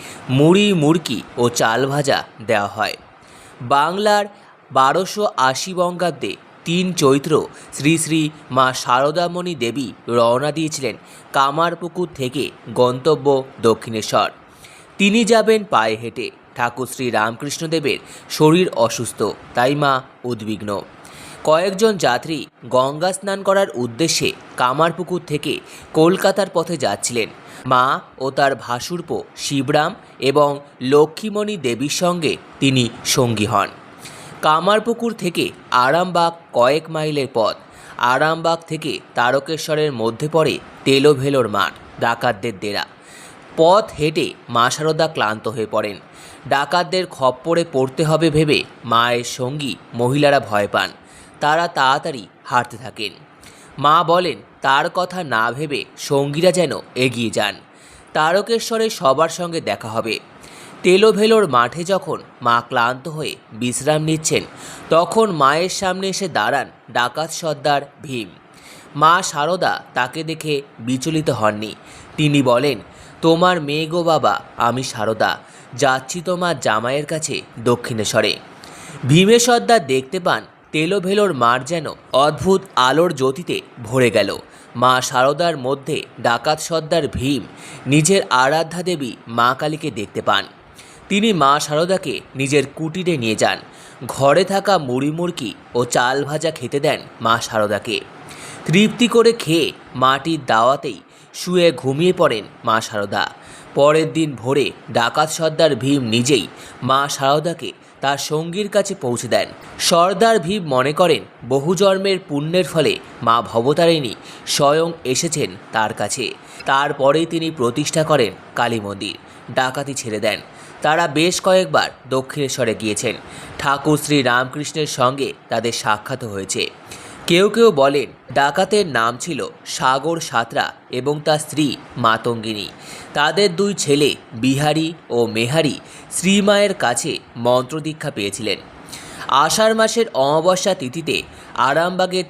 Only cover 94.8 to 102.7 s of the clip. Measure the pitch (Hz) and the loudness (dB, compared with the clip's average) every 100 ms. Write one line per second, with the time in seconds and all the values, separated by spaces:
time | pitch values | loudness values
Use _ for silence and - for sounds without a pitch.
94.8 | 135 127 143 156 175 170 110 - - 120 | 0 -2 -2 -2 -6 -6 -10 -12 -6 -2
95.8 | 123 143 123 135 139 151 160 160 123 143 | 0 0 0 0 -4 -4 -4 -6 -6 -2
96.8 | 151 104 - - 113 117 - 113 104 101 | 0 -2 -6 -4 0 0 0 0 0 -2
97.8 | - 101 - - - - - - - 170 | -4 -6 -8 -18 -20 -18 -18 -10 0 4
98.8 | 220 214 240 233 226 233 156 165 107 - | 4 2 2 4 4 2 0 0 0 -6
99.8 | - 123 131 135 160 156 127 113 123 143 | -14 0 2 2 -2 -4 0 4 4 2
100.8 | 143 95 - - - - 180 180 170 127 | -4 -12 -18 -20 -20 -12 -2 2 2 2
101.8 | 131 139 180 180 151 110 - - 120 | -2 0 2 4 2 0 -6 -8 -2